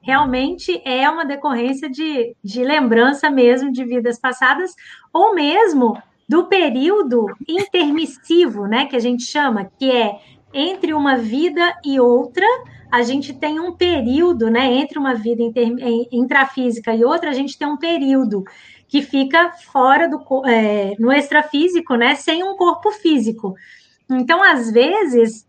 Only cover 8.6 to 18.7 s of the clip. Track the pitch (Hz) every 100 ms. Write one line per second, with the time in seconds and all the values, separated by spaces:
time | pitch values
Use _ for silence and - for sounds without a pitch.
8.6 | 202 233 277 254 233 247 - 302 285 214
9.6 | 190 _ 262 247 214 208 _ _ _ 269
10.6 | 330 370 339 302 285 254 220 254 349 294
11.6 | 349 - 285 269 247 240 - - 415 508
12.6 | - - - 240 240 277 277 - 302 311
13.6 | 349 349 359 320 233 277 349 262 226 233
14.6 | 262 247 302 302 269 240 220 233 233 233
15.6 | 233 247 254 233 240 240 254 285 262 -
16.6 | 247 226 226 226 240 330 330 262 285 -
17.6 | 294 294 330 330 269 269 226 202 190 -
18.6 | -